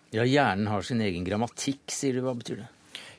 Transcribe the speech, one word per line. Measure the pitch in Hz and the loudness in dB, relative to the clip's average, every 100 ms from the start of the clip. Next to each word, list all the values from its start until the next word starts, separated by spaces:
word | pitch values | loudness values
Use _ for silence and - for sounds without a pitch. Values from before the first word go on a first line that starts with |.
| - | -6
Ja, | 110 123 | 0 4
hjernen | 143 123 95 107 | 6 4 4 0
har | 104 | 0
sin | - 120 | 0 0
egen | 107 87 | 0 0
grammatikk, | 90 104 117 - - 135 - | -2 0 -2 -4 -4 -4 -6
sier | - 139 | -2 0
du. | 127 | 0
Hva | 127 120 | 0 -4
betyr | - 110 | -6 -10
det? | 120 - - - - | -10 -18 -18 -16 -16